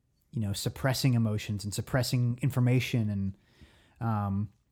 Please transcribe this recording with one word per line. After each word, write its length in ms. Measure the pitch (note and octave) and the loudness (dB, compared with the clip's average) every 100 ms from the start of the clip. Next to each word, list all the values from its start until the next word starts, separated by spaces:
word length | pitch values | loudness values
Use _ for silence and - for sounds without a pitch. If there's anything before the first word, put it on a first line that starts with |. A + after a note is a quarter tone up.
| _ _ _ | _ _ _
you 80 | B2+ | -4
know, 120 | G2+ | -2
suppressing 600 | G#2+ A#2+ - C#3 A#2+ C#3 | -2 -4 -2 -2 2 2
emotions 500 | A#2+ A2+ G#2+ - G#2 | 4 2 0 -4 -6
and 80 | G#2 | -4
suppressing 640 | - - C3+ B2 B2+ B2 B2 | -8 -2 -2 0 2 0 0
information, 680 | C#3 B2+ B2 B2+ A#2+ B2 G#2+ | 0 2 4 4 2 0 0
and, 1000 | G2+ G2 - _ _ - _ _ _ A2+ | 0 -2 -6 _ _ -20 _ _ _ -2
um, 400 | G#2+ G2+ G2 G#2 _ _ | 0 0 0 -2 _ _